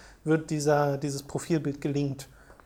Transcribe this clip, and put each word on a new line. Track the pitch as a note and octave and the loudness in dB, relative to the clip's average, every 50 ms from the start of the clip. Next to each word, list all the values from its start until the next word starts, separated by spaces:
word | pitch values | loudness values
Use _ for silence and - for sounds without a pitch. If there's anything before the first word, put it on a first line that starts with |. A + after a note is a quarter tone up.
| - - - - - | -20 -20 -20 -6 0
wird | D#3 D#3 D#3+ D#3 - | 2 2 2 2 -2
dieser, | D#3 D3+ C#3+ D3 D3+ C#3+ D3 C#3+ C#3 | -4 0 2 4 4 4 4 2 0
dieses | C3+ C#3 D3 C#3 C#3 - | 0 -2 -4 -6 -6 -6
Profilbild | - - C#3+ - - E3+ D#3 C#3+ D3 C#3 - - | -6 -6 -6 -2 0 0 0 0 -2 -4 -2 -4
gelinkt. | D3+ C#3 C#3+ C#3+ C#3 C3+ - - - - - - - - - - | -2 0 0 0 0 -2 -6 -10 -14 -20 -20 -20 -20 -20 -8 -4